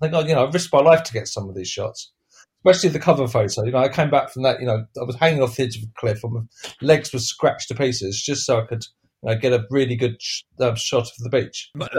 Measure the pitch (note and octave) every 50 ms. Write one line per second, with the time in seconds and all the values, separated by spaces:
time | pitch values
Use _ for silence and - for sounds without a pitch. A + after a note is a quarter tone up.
0 | D#3 D#3 E3 E3 D#3 D#3 D#3+ C3 C3 C#3+ D#3+ F3 F3 - - C#3 C#3 E3 E3 D#3+
1 | - - A#2 A2 G2+ - - G#2+ G2 F#2+ F#2 F#2 F2+ - - G2 G2 G#2+ - -
2 | - - _ _ _ _ _ - - _ _ _ - F#3 F#3 F3+ - F3 D3+ F3
3 | - F3+ D3 C#3 C3 A2+ - A#2+ G#2 G2 - A2 G#2+ A#2+ B2+ B2+ C3 C3 - F3
4 | D3+ C#3+ C#3+ C#3 - - - B2+ C3 C3 A#2+ - B2+ B2 A2 A2 A2+ - - -
5 | B2 B2+ A#2+ - D#3+ E3 D#3+ C#3 C3 A#2 - - C3 A#2+ A2+ A2+ A2 A2 - -
6 | - A2 G#2 G#2+ - A#2 A#2 A#2 A2+ - _ - - - - - C3 C#3+ D#3 C#3+
7 | - - - B2 A2+ - - - D#3 C#3 - - - - A#2+ A2+ C#3+ B2+ A#2+ -
8 | G2 F#2+ G2+ - - - C#3+ - - - B2 A2+ A2+ - A#2+ A2 - - _ _
9 | _ _ _ _ - A2+ A2 A2+ C3+ B2+ B2 A#2 A2 G#2 C3 C#3 C3 A#2 B2 A2+
10 | B2 A2+ A2+ - - - - - - _ _ - B2+ A#2+ A2+ A2 - - - B2+
11 | A2+ - - - A#2 A#2+ C3+ B2+ G2+ - - - - - - D3 F3 - -